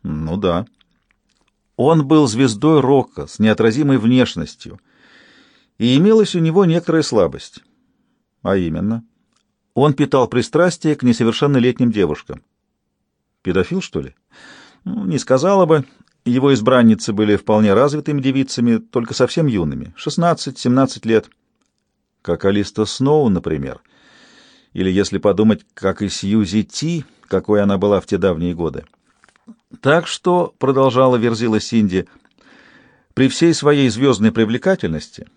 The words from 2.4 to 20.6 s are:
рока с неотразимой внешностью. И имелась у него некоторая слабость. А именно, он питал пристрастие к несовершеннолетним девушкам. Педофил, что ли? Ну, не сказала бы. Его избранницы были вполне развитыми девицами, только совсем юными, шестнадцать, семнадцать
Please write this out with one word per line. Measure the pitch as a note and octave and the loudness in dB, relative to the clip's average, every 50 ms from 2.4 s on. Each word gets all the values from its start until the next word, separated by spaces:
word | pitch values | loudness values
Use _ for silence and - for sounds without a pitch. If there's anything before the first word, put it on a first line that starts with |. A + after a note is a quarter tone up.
| C3+ B2+ A2 G2+ C3 D3+ D#3+ D3+ | 0 0 0 0 0 2 2 2
рока | B2+ B2 C#3+ C3+ - - _ - C#2+ C#2+ | 2 2 2 2 0 -2 _ -14 -14 -14
с | - - | -4 0
неотразимой | G#2+ A2 G#2+ A2 A2 A#2 A2 C3 D#3 C#3 C3+ B2+ | 0 0 2 2 2 0 2 0 0 0 0 0
внешностью. | G#2 A#2 B2+ B2+ B2 - - F2 D#2 C2+ - _ - - - - _ _ _ _ _ _ _ _ _ _ _ _ _ _ _ _ _ _ _ _ | 2 2 2 2 0 0 -2 -10 -10 -12 -14 _ -20 -20 -20 -20 _ _ _ _ _ _ _ _ _ _ _ _ _ _ _ _ _ _ _ _
И | G#2+ A#2+ B2+ C#3 | -2 0 2 2
имелась | E3+ G#3 A3 A3 G#3+ - - | 4 4 4 4 2 0 0
у | F3+ | -2
него | E3 D#3+ D#3 F#3+ G3 | -2 0 2 2 2
некоторая | E3+ D#3+ F3 E3+ - E3 D#3+ | 2 2 0 -2 0 -2 -2
слабость. | D3 - - A2 F2+ D#2 B1+ - - - _ - _ _ _ _ _ _ _ _ _ _ _ _ _ _ _ _ _ | -2 0 0 0 0 0 -2 -8 -18 -20 _ -20 _ _ _ _ _ _ _ _ _ _ _ _ _ _ _ _ _
А | F#2 G2 | -2 -2
именно, | G2 F2+ E2 D#2 D#2 F2+ G#2 A2+ A2+ A2+ _ _ _ _ _ _ _ _ _ _ _ _ _ _ | -2 -2 -4 -4 -6 -6 -6 -6 -8 -10 _ _ _ _ _ _ _ _ _ _ _ _ _ _
он | B2 C3+ D3+ C#3 | 0 0 0 2
питал | - D3 C3+ - C3+ B2 A2 | 0 -2 0 2 0 0 0
пристрастие | - B2 A2+ - - D#3 F3 F3+ E3 - - D#3 D3+ | 0 -4 -4 -2 0 0 0 0 -2 -2 -2 -4 -2
к | C#3+ - | 0 0
несовершеннолетним | B2 A#2 - A#2 A2+ A2 - D3+ C#3+ C#3+ C3 A#2 B2+ B2 - B2+ A#2+ | 0 2 2 0 -2 0 0 0 0 2 2 2 0 0 0 -2 -2
девушкам. | G#2+ G#2 F#2 D#2 D2+ - - _ C#2 C2+ _ _ _ _ _ _ _ _ _ _ _ _ _ _ _ _ _ _ _ _ | 0 0 0 -2 -2 -6 -10 _ -18 -18 _ _ _ _ _ _ _ _ _ _ _ _ _ _ _ _ _ _ _ _
Педофил, | _ F#2 E2+ F#2 F2+ - E3+ F#3+ | _ -2 -2 0 -2 -2 -4 -8
что | - - - D#2+ | -8 -6 -8 -10
ли? | C#2 C2 _ _ _ _ _ - - - - - - - _ _ _ | -10 -10 _ _ _ _ _ -20 -20 -20 -20 -20 -20 -20 _ _ _
Ну, | F#3+ F#3 A#3 G3+ | -10 -10 -8 -6
не | F#3+ E3 C3+ | -4 -4 -6
сказала | - - B2+ C3 C#3 F#3 G3+ G3 F3+ | -2 0 0 0 2 2 2 2 4
бы. | D#3 D#3+ D3+ C3 - _ _ _ _ _ _ _ | 4 2 0 0 -4 _ _ _ _ _ _ _
Его | A#2+ A#2+ C3 C3 C#3+ C#3 | -2 -2 2 2 2 2
избранницы | A#2+ G#2+ B2 B2+ B2+ A#2+ A2+ A2 F#2+ - - G#2+ | 2 2 2 4 6 6 6 4 4 0 -6 -2
были | G2 G#2+ G#2 G#2 | -2 2 2 2
вполне | G2 - - A2 G#2+ G#2+ G#2 G2 | 0 2 0 0 2 4 4 4
развитыми | G#2 C3 C#3+ C#3+ D3+ C#3+ - D3 C#3+ | 4 2 2 0 -4 -6 -4 -6 -2
девицами, | C3 C3+ C3 C3+ C3+ C3+ - - A#2+ A#2+ A#2 A2 | -2 -2 0 -2 -2 -4 -2 -2 0 0 0 0
только | A2+ _ - B2+ A#2 A2+ - | -2 _ -6 -6 -6 -4 -2
совсем | - B2+ A#2+ - - E3 C#3+ | -2 -2 0 0 -2 -2 0
юными, | A2+ G2 E2+ D#2 C2+ B1 C2 F2 - | 0 0 -2 -2 -4 -8 -12 -14 -16
шестнадцать, | - - D3+ C#3+ - E3+ F3 E3 - - C#3+ C3 | -10 -10 -6 -4 -2 0 0 0 -2 -6 -12 -12
семнадцать | - | -6